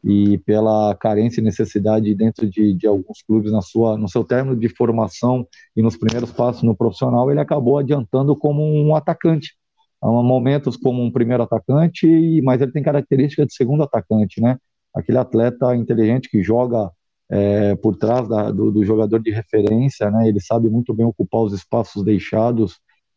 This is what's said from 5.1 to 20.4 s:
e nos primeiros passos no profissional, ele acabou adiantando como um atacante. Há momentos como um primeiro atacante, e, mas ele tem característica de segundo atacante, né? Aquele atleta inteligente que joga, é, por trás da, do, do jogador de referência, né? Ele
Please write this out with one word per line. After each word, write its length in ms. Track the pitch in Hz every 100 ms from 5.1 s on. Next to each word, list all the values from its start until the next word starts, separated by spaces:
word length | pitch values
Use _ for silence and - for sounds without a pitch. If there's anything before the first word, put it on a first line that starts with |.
| - 123 127 120 - _ -
e 60 |
nos 120 | 113
primeiros 380 | - 110 117 120
passos 300 | - 120 120
no 120 | 117
profissional, 560 | 104 117 92 131 120 127
ele 80 | 143
acabou 380 | 147 147 123 143
adiantando 580 | 135 143 113 131 139
como 280 | 147 147 147
um 340 | 151 151 147 151
atacante. 580 | 151 170 170 160 143 _ _ _ _ _
Há 80 | 110
momentos 680 | 117 120 131 123 143 139
como 280 | 120 131 123
um 100 | 120
primeiro 300 | 123 117 123
atacante, 640 | 117 110 - 139 165 175 165
e, 340 | 165 165 160
mas 220 | 131 127
ele 100 | 135
tem 100 | 147
característica 600 | 139 147 139 135 143 151
de 80 | 143
segundo 300 | - 123 147
atacante, 580 | 147 117 - 110 104 -
né? 160 | 113 127 _ _ _
Aquele 240 | - - 127
atleta 580 | 127 113 120 120 123 123
inteligente 540 | 113 110 110 123 127
que 120 | 110
joga, 480 | 90 117 123 117 98 _ _ _ _
é, 460 | 95 101 101 101 98
por 180 | 113
trás 320 | 95 110 123 113
da, 240 | 110 107
do, 220 | 98 107
do 100 | 104
jogador 380 | 98 110 107 113
de 100 | 110
referência, 800 | 104 - 110 104 113 135 - 104
né? 160 | 107 113
Ele 140 | 101